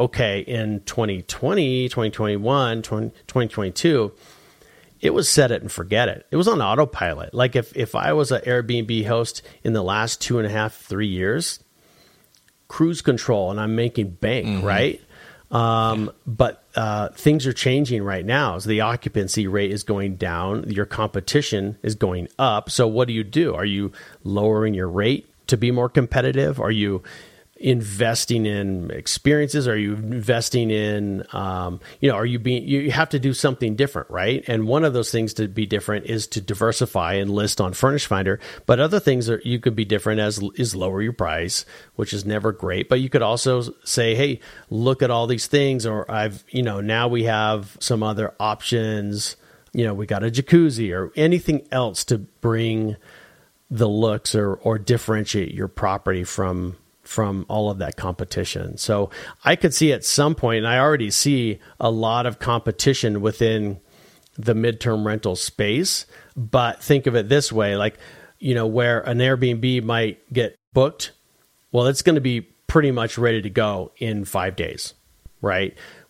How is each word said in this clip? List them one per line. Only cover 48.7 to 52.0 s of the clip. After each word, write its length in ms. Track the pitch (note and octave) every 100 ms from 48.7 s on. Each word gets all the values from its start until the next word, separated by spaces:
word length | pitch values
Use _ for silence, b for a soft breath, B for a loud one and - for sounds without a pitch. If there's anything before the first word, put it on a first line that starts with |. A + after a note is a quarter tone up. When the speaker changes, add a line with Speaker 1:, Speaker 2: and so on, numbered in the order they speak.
| A#2 A2 G#2+ G#2 G#2 - - b b b
Speaker 1:
You 120 | -
know, 100 | A2+
we 120 | G2 G#2
got 180 | G2+
a 80 | A2+
jacuzzi 600 | A#2 - E3+ D#3+ A#2 G#2
or 200 | F2+ F#2
anything 480 | - D#3+ F3 - D3+ -
else 320 | C3 A#2 F2+